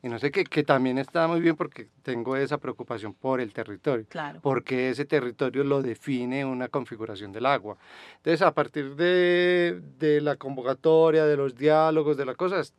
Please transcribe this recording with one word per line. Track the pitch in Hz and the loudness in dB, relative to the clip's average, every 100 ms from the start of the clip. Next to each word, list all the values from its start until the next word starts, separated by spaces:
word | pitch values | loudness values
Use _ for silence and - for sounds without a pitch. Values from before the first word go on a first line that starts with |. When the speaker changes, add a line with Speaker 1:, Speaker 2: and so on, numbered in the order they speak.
Speaker 1:
y | 127 | -8
no | 117 | -4
sé | 139 | -2
qué, | 196 | -2
que | - 156 | 0 0
también | 147 135 131 127 | 2 2 2 -2
está | 131 170 165 | -2 0 0
muy | 170 | 2
bien | 170 156 | 2 0
porque | 151 131 104 _ | -6 -8 -20 _
tengo | - 117 117 135 | -8 -6 -4 -2
esa | 139 147 | -2 -4
preocupación | 127 - 120 113 104 95 | -6 -10 -10 -10 -10 -8
por | 131 131 | -4 -2
el | 113 | -4
territorio, | - 110 98 151 123 110 | -8 -12 -6 -2 -2 -4
Speaker 2:
Claro. | 170 147 156 | -10 -10 -6
Speaker 1:
porque | 143 123 - 127 131 | -2 -2 -2 -2 -2
ese | 127 - | -2 0
territorio | 151 123 113 135 123 | 0 -2 -4 -2 0
lo | 139 139 | 0 0
define | 131 110 - 127 123 131 135 | -2 -6 -4 -4 -2 -4 -4
una | 127 127 | -6 -6
configuración | 147 - 110 110 98 101 | -6 -8 -12 -12 -10 -12
del | 104 127 | -4 0
agua. | 135 101 98 - - - - | 0 -4 -16 -18 -20 -20 -8
Entonces, | - 160 | -2 4
a | 175 | 4
partir | 147 139 151 135 143 | 2 -2 -4 -8 -2
de, | 175 180 175 175 180 180 175 180 147 135 | 2 4 4 4 2 2 0 -4 -12 -2
de | 156 147 | 2 2
la | 147 135 | 0 -4
convocatoria, | 135 135 123 131 160 160 160 156 151 | -6 -6 -4 0 4 6 6 4 4
de | 143 | 2
los | 139 123 | -2 0
diálogos, | 147 156 160 156 147 139 | 4 6 4 2 0 0
de | 131 | -4
las | 123 | -4
cosas | 180 190 123 | -2 -2 -6